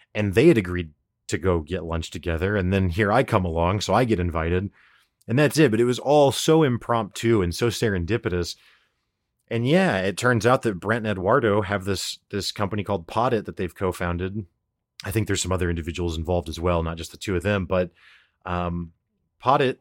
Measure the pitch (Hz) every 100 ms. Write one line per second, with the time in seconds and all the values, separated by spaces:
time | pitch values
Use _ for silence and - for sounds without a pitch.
0 | _ - 101 92 160 131 90 87 80 _
1 | _ _ - 95 92 85 76 87 85 82
2 | 82 90 85 82 92 104 90 98 92 82
3 | 101 113 135 110 90 82 85 101 - 101
4 | 127 95 87 82 82 90 101 - _ _
5 | _ _ - 120 147 151 147 107 120 120
6 | - 147 139 - - 160 147 120 - 117
7 | 101 - 117 113 87 87 120 - 117 95
8 | 82 113 - 87 85 - _ _ _ _
9 | _ _ _ _ - 113 123 175 190 98
10 | 95 90 120 120 113 131 117 90 95 117
11 | 107 95 92 131 117 104 98 104 95 92
12 | - - _ 101 90 - 98 104 95 98
13 | 82 110 123 113 98 85 90 - 95 -
14 | 87 87 95 101 - _ _ _ _ -
15 | 107 104 98 95 90 92 87 85 80 85
16 | 87 80 82 87 82 80 87 85 82 82
17 | 82 - - 90 95 101 87 92 90 _
18 | - - _ _ 92 87 87 87 82 _
19 | _ _ _ _ 123 147 131 -